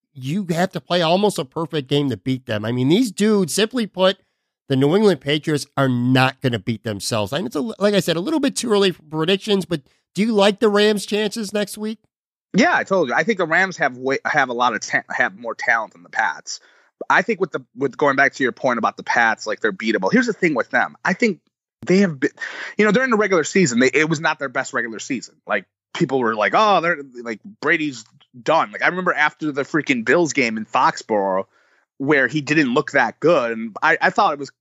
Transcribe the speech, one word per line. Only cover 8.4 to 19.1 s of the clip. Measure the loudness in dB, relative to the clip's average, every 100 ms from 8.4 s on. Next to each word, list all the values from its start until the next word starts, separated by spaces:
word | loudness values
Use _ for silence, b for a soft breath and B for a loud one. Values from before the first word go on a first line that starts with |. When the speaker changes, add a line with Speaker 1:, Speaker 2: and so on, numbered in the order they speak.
Speaker 1:
bit | 0 -2
too | 0
early | 2 2
for | -2
predictions. | -6 -4 0 0 0 -2 0
But | -6 -8 _ _
do | -2
you | 2
like | 4 4 4
the | 2
Rams' | 4 4 2
chances | -2 -2 -2 -4 -6
next | -4 -4 -6
week? | -8 -10 _ _ _ _ _ 0
Speaker 2:
Yeah, | 2
I | 0
told | 0 0 2
you. |
I | 0
think | 0 -2
the | 0
Rams | 0 0 -2
have | -4 -2
way, | -4 -2
have | 0 0 0
a |
lot | 0 0
of | 0
ta-, | -4 -6 -4
have | -4 -4 -4
more | -12
talent | -6 -2 -2 -4
than | -14
the | -10
Pats. | -4 -4 -6 -12 -16 b b b _ 0
I | 0
think | 0 -2
with | -4
the, | -6 -12 -6
with | -6 0
going | 0 2
back | 0
to | 0
your | -4
point | -2 -2 0
about | -2 -4
the |
Pats, | -2